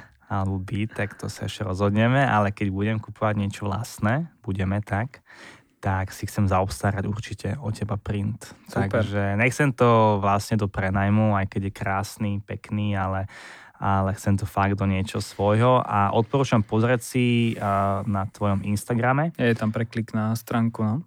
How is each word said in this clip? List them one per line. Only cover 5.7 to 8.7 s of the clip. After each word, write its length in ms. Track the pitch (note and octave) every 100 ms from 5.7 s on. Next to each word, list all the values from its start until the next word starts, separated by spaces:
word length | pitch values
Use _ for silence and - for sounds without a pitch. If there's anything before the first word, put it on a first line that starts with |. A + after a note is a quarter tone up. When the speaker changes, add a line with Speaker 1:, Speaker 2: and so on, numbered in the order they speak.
| _
Speaker 1:
tak 320 | G2+ F#2+ F#2+
si 140 | -
chcem 240 | G2+ - G2+
zaobstarať 560 | F#2 G2 - G#2 G2+
určite 440 | G#2 G#2 - G#2+ - G2+
od 140 | G#2
teba 220 | G#2+ G#2
print. 480 | G2+ - G2+ G#2 A#2 - -
Speaker 2:
Super. 220 | -